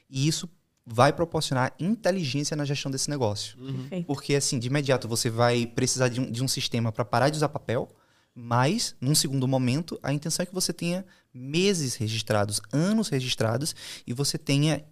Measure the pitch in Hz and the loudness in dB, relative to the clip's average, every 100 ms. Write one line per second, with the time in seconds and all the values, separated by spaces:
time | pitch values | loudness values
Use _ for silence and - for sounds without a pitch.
0 | _ 135 143 156 180 - _ _ - 113 | _ 0 0 0 -6 -14 _ _ -4 4
1 | 135 143 170 160 151 131 127 - 165 226 | 6 4 -2 -2 0 0 0 -2 -2 0
2 | 185 190 151 143 147 156 143 143 139 135 | 0 0 -2 -2 -2 -2 -2 -4 -4 -4
3 | - 147 117 104 - 123 131 131 131 180 | -2 0 0 0 -6 -12 -10 -8 -6 -6
4 | 170 139 - 143 139 139 123 147 139 127 | -4 -4 0 0 2 -2 0 0 2 0
5 | 110 113 123 113 120 120 117 - 147 - | 2 -2 0 4 4 4 0 0 0 2
6 | 127 120 131 117 131 - - 123 117 110 | 0 0 -2 -2 -2 -2 -2 0 0 -2
7 | 117 117 135 156 147 - - 117 - _ | 0 2 2 2 -2 -2 -2 -2 -4 _
8 | _ _ _ - 117 117 135 214 - - | _ _ _ -16 0 2 4 2 -4 -2
9 | 127 147 - 135 127 131 127 131 180 - | 2 2 2 0 2 2 2 0 -2 -6
10 | 143 143 165 - 185 185 180 170 175 180 | -4 -2 -2 -4 -4 -2 -4 -2 -4 -4
11 | 190 _ _ 123 131 156 196 180 139 - | -6 _ _ -14 -2 2 4 2 0 -2
12 | 107 110 - 107 104 101 - 139 175 220 | -2 -2 0 2 2 -2 -2 0 2 2
13 | 214 135 127 - 110 120 160 - - - | 0 -2 -2 -2 0 0 -2 -6 -12 -12
14 | - 120 139 160 - 139 151 151 - | -8 -4 -2 -4 0 2 2 0 -4